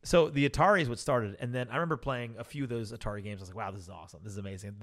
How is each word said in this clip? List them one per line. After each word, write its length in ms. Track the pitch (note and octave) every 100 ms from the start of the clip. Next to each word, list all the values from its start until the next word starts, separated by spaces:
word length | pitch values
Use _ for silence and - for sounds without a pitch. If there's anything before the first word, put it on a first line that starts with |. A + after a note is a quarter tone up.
| -
so 220 | F3+ D#3
the 200 | C#3+ C#3
Atari 320 | C#3 F3 G3+
is 80 | C#3
what 100 | A#2+
started, 380 | - B2+ G#2+ G2
and 160 | B2+ B2
then 140 | B2
I 60 | B2
remember 200 | E3 D3
playing 400 | C#3 B2+ A#2+ A2+
a 60 |
few 200 | A#2+ D3
of 60 | C3+
those 220 | A#2 G#2+
Atari 320 | G#2+ - G#2
games. 160 | G2+ G#2
I 40 |
was 60 | F#2
like, 60 | F#2
"Wow, 140 | G2+
this 120 | G2
is 60 | F2
awesome! 300 | F2+ E2 E2+
This 120 | G2
is 40 | G2
amazing! 380 | G2 F#2+ G2+ G2+